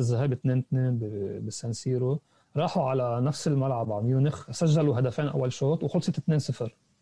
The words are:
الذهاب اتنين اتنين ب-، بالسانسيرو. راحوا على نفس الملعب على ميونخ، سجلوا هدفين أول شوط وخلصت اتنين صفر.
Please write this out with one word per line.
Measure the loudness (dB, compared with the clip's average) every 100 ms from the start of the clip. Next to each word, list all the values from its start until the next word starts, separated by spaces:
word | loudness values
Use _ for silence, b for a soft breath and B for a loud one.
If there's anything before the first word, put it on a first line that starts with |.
الذهاب | 0 2 0
اتنين | 0 0 0
اتنين | 0 0 0 0
ب-، | -2 -4 -6 -6 -8
بالسانسيرو. | -8 -8 -6 -2 0 0 -2 b b b -2
راحوا | 0 0
على | 0 0 0 0
نفس | 0 0 0
الملعب | 2 2 0 -2
على | -2
ميونخ، | 2 2 2 0 -8
سجلوا | -2 2 4 4 2
هدفين | 0 0 -2
أول | -2 -2
شوط | 0 0 0
وخلصت | 0 0 0 0
اتنين | 0 0
صفر. | 0 -4 -6 -10 _ _